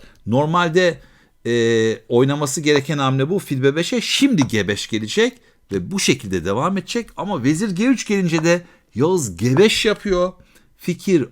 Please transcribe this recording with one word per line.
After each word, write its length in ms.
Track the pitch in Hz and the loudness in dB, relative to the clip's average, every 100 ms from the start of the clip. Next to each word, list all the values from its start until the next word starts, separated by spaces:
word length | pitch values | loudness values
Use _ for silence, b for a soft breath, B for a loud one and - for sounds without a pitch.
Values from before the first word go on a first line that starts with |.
| b b - | b b -2
Normalde, 760 | 123 151 175 175 165 180 143 b b b b 120 | 0 2 0 2 2 2 0 b b b b -2
e, 580 | 120 117 113 113 101 - | 0 2 2 2 -2 0
oynaması 520 | 120 135 147 143 165 | 2 2 0 -4 -2
gereken 360 | 147 147 139 147 | 2 2 0 -2
hamle 320 | 135 135 143 | 0 0 -2
bu. 100 | 190 | -2
Fil 240 | - 135 | -4 0
B 120 | 139 147 | 0 0
beşe 260 | 170 247 | -2 -2
şimdi 460 | - - 277 202 120 | -2 0 2 2 0
G 200 | 110 95 | 0 -2
beş 200 | 101 - | -4 -4
gelecek 500 | 107 107 - 240 - b b - | -6 -4 0 0 -2 b b -8
ve 200 | 123 87 | -6 -4
bu 80 | 190 | -2
şekilde 460 | - 131 98 92 82 | 0 -2 -2 -4 -2
devam 320 | 104 160 196 | -2 -2 -4
edecek. 320 | 175 240 226 - | -6 -8 -8 -8
Ama 260 | 175 175 | -6 -2
vezir 260 | 123 156 214 | 0 0 -2
G 160 | 175 240 | 0 0
üç 220 | 247 - | 0 0
gelince 360 | 202 180 160 | 0 0 0
de 220 | 165 175 170 b b 107 | 2 0 -2 b b -2
Yağız 420 | 156 185 120 85 | 0 0 -2 -2
G 200 | 120 139 | 2 4
beş 280 | 220 - 220 | 4 4 0
yapıyor. 480 | 202 208 180 180 - b b b b | -2 -2 -2 -2 -6 b b b b
Fikir 480 | - 170 - 170 117 | -6 -4 2 2 2